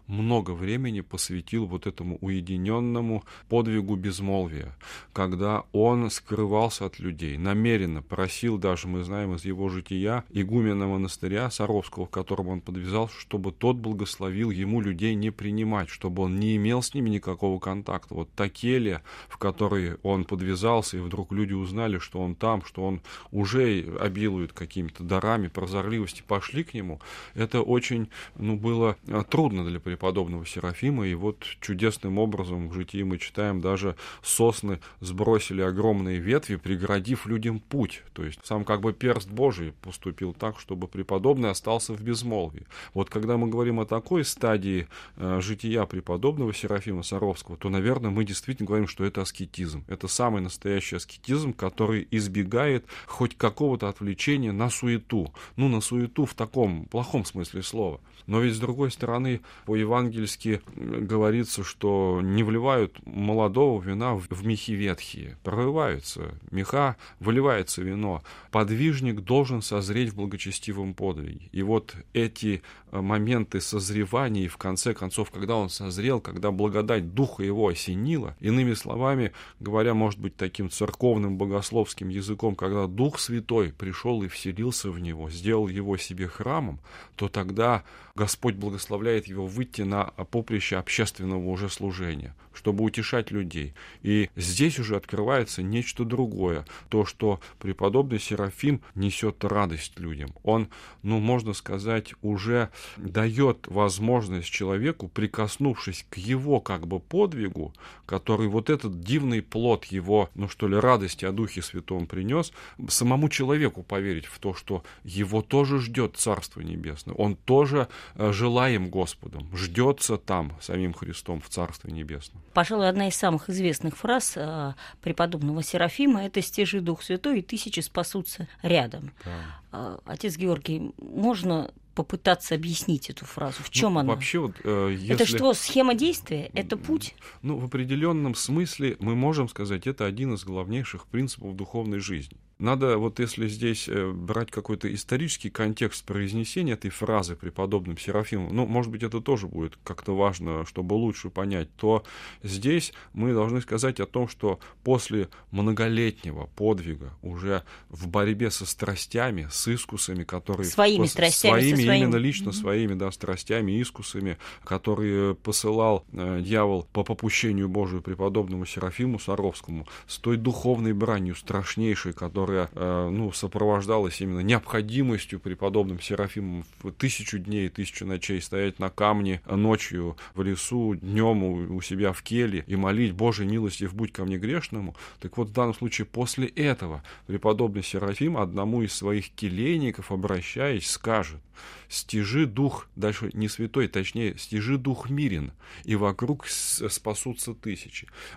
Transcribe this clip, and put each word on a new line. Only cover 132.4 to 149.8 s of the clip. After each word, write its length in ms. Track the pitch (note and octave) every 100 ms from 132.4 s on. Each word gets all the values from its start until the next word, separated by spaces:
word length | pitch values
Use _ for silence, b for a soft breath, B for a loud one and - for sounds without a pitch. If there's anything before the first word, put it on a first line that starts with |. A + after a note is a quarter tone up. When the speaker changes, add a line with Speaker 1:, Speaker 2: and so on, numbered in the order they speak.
| - D#3+
Speaker 2:
объяснить 540 | E3 E3 - D3 -
эту 160 | - C#3
фразу? 320 | - C#3+ C3
В 100 | C#3+
Speaker 1:
Ну, 40 |
Speaker 2:
чём 260 | - G#3+ E3+
она? 160 | C3
Speaker 1:
вообще 260 | A2+ C3 E3+
вот, 140 | C#3 -
э, 320 | - G#2 G2 F#2+ F#2+
Speaker 2:
Это 140 | B2
Speaker 1:
если 140 | A#3 A#2
Speaker 2:
что, 160 | C4+
схема 400 | A3 - C4 C4
действия? 560 | A#3+ D#4 E4+ - D3+ -
Это 220 | - F#3+ -
Speaker 1:
М, 60 |
Speaker 2:
путь? 340 | - D#4 - - B B
Speaker 1:
ну, 160 | C3 C#3
в 80 | B2
определённом 680 | C3 B2+ C3+ D#3+ E3 C#3+ A#2
смысле 600 | - D3 F3 - C3+ -
мы 160 | G2+ A#2
можем 340 | C#3 D#3 B2
сказать, 360 | - G2+ G2 B2
это 200 | C3+ G2+
один 280 | G2+ C3+
из 100 | G#2+
главнейших 640 | F#2+ F#2 F#2 A#2+ B2+ F#2+ -
принципов 480 | A#2+ C3+ - G2 F#2+
духовной 440 | G2 A#2 A2 G2+
жизни. 380 | G2 E2+ C2+ - _ -
Надо 400 | A2 C3 C3+ A2
вот 220 | A2+ A2
если 280 | A#2+ - A2
здесь, 400 | G#2+ A#2 A2 -
э, 240 | G2+ F#2+
брать 400 | F#2 F2 G#2+ A2+
какой-то 420 | - - G#2+ G#2
исторический 560 | G#2 - B2+ D#3+ - G#2
контекст 540 | - G#2+ G#2+ A2 -
произнесения 680 | - G2+ G2 A2 A2+ - E3+
этой 160 | A2 G2+
фразы 480 | - G#2+ G#2+ F2 E2+
преподобным 600 | F2 - G2 G2+ F2 E2
Серафимом, 560 | - G2+ G#2+ G#2+ F2
ну, 120 | G#2 A#2+
может 260 | A#2 A#2
быть, 100 | A2+
это 200 | A2+ A#2
тоже 260 | A#2 B2+ F#2+
будет 300 | E2 D#2+ -